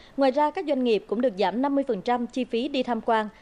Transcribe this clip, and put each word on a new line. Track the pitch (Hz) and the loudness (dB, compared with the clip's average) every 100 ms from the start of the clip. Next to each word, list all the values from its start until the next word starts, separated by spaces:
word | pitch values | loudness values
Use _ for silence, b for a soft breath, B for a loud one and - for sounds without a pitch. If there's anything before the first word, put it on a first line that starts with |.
| B - | B 0
Ngoài | 269 | 2
ra, | 262 302 | 4 0
các | 294 311 | 0 -2
doanh | 269 | 0
nghiệp | 247 208 - | 2 0 0
cũng | 208 | 0
được | - 185 | 0 2
giảm | 190 202 | 0 0
năm | 269 277 | 0 0
mươi | 269 | 0
phần | 208 | -2
trăm | 202 240 240 | -2 -2 -2
chi | - | -4
phí | 247 233 262 | -2 -2 -2
đi | 285 | -2
tham | 254 226 | -2 -2
quan, | 214 220 214 B | 0 0 0 B